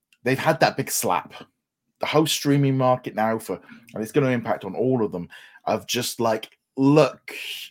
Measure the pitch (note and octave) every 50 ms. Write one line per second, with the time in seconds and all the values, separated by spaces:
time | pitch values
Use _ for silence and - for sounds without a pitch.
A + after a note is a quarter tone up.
0 | _ _ _ _ - B2 C3 C3 - D#3+ D#3+ D3+ D#3 B2+ - - B2 - - -
1 | - G#2+ F2+ F2 - - - - - - _ _ _ _ _ _ _ _ _ _
2 | - - - D3+ D#3+ D3 - - - D3 C#3 C#3+ C#3 C3+ C3+ C3 C3 B2+ B2+ B2+
3 | - - - G2+ G#2+ A2+ A2+ A2+ - - F#2 E2+ - - - - - - - G2
4 | G#2+ A2 - D#3 C3 B2+ B2+ A#2+ - A2+ G2+ - - G2 F#2 - A2+ B2+ C3 B2
5 | G#2+ G2 E2 F2+ F2 - - - - - - - _ - G#2 G#2+ F#2+ - - A#2+
6 | B2 - - - A#2 A2+ A2 A2 - - _ _ _ _ _ - C3+ C#3 C#3+ D#3
7 | D3 B2+ - - _ - - - - - - - - -